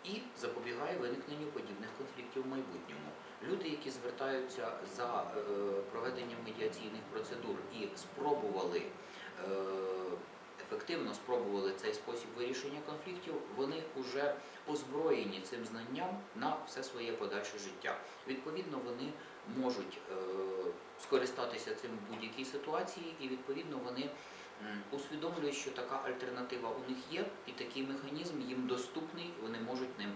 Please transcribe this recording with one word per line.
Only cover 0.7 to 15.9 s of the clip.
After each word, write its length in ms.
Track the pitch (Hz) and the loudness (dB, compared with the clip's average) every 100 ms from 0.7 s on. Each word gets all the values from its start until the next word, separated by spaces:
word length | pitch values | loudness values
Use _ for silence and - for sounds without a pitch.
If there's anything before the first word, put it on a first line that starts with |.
| 120 - 120 | 0 0 2
виникненню 480 | 120 - - 147 151 | 2 0 -2 -2 -2
подібних 440 | 117 - 101 110 - | -2 -4 -4 -6 -6
конфліктів 460 | 135 - 123 135 | -6 -6 -4 0
в 40 | 131 | 0
майбутньому. 640 | 135 131 - 85 73 107 - - - 120 | 0 -2 -4 -6 -6 -6 -8 -10 -6 0
Люди, 220 | 196 160 | 2 2
які 200 | 147 135 | -2 -2
звертаються 800 | 127 123 123 135 131 127 - 113 - - - | -2 -2 0 2 2 2 0 0 -2 -4 0
за, 280 | 120 107 104 107 | 2 4 2 0
е, 40 | 104 101 101 98 98 | 2 4 4 4 2
проведенням 460 | 113 127 127 120 117 113 | 0 0 0 -2 -2 -4
медіаційних 560 | 107 110 - 110 110 - | 2 2 2 -4 -4 -4
процедур 440 | - - - 113 98 - 117 | -2 -2 -2 0 0 -2 -2
і 80 | 101 - | -2 -2
спробували, 880 | - - 139 143 104 95 92 87 | -6 0 4 6 4 2 4 2
е, 760 | 85 - - - - - 95 95 95 95 95 92 92 87 - - - - - | 0 -6 -10 -10 -10 -4 0 2 2 2 2 2 0 -2 -4 -12 -12 -10 -2
ефективно 460 | - - 170 110 | -2 2 2 2
спробували 600 | - - 123 101 101 95 95 | 0 2 4 6 4 4 4
цей 160 | 110 | 2
спосіб 360 | 104 - 120 110 113 | 0 0 -2 -2 0
вирішення 420 | 123 131 139 147 147 | 2 2 0 -2 -4
конфліктів, 480 | 156 185 180 170 160 - 107 | -4 -4 -4 -2 -2 -2 2
вони 280 | 139 160 156 135 | 2 2 -2 -2
уже 400 | 127 131 147 143 - - - | 0 4 4 4 -2 -10 0
озброєні 760 | 147 127 143 160 - 98 - | 0 2 4 6 6 6 -2
цим 240 | - 120 110 | -2 -2 -2
знанням 520 | 113 120 | -4 -2